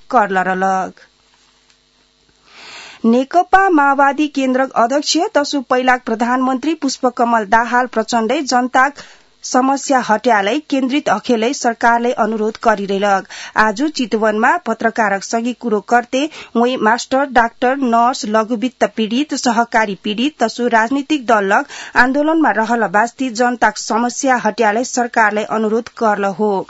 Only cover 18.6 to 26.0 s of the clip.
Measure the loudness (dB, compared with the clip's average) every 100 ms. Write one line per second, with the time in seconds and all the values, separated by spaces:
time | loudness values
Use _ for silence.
18.6 | -4 -2 -2 -2 -2 -2 -4 -4 0 2
19.6 | 2 0 0 -2 -6 -2 -2 0 -2 0
20.6 | 2 2 2 -2 -2 -2 2 2 4 0
21.6 | 0 -10 -2 2 2 2 2 2 2 0
22.6 | 0 0 0 0 0 -2 -6 0 0 2
23.6 | 0 0 -4 -2 -2 -2 0 0 0 0
24.6 | 0 0 -2 -4 -2 0 0 0 -2 -2
25.6 | -2 -2 -4 -2